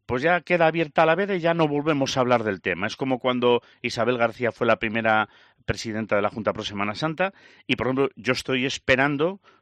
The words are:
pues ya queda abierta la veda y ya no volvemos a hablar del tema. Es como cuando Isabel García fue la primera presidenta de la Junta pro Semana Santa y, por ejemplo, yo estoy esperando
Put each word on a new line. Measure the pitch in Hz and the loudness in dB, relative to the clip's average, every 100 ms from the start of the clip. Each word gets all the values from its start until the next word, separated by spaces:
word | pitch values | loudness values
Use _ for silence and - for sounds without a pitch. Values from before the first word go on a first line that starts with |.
| - | -6
pues | 127 | -2
ya | 160 175 | 0 0
queda | - 175 160 | 2 2 2
abierta | 170 156 - 160 | 2 0 2 4
la | 165 | 4
veda | 202 185 | 0 0
y | |
ya | 165 | 0
no | 170 151 | 2 2
volvemos | 143 151 143 135 135 | 0 0 0 0 0
a | |
hablar | 123 120 | 2 2
del | 107 92 | 0 -4
tema. | 95 85 107 | -2 -2 -4
Es | - | -4
como | 135 127 | -4 -2
cuando | 127 123 120 120 - _ | -2 2 2 2 0 _
Isabel | 120 120 113 123 | -6 -2 0 2
García | 117 113 117 | 0 0 -4
fue | - 117 | 0 2
la | 110 | 2
primera | 110 113 113 107 104 _ _ _ - | 0 -2 2 2 0 _ _ _ -8
presidenta | - 117 110 107 104 | -8 -6 -6 -2 0
de | |
la | 101 | 0
Junta | 117 104 | -2 -4
pro | 101 | -4
Semana | 104 101 104 107 | -6 -6 -6 -4
Santa | 156 156 190 - - - - | -4 -2 -4 -6 -20 -10 -4
y, | 127 | -2
por | 120 | -2
ejemplo, | 131 135 - | -2 -2 -4
yo | 107 | -4
estoy | 123 - 131 131 | -2 -2 -2 -2
esperando | - - 131 143 139 170 196 _ _ | -2 0 2 2 0 -2 -4 _ _